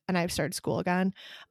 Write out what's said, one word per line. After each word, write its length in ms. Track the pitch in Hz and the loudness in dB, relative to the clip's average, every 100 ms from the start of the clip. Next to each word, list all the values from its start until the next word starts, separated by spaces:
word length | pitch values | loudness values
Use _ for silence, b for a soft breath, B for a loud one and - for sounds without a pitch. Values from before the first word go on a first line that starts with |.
| - | -2
and 100 | 170 | 0
I've 140 | 175 | 0
started 220 | - 151 | 0 -2
school 240 | - - - | -2 -2 0
again. 340 | 180 180 190 - B B B | 2 2 2 0 B B B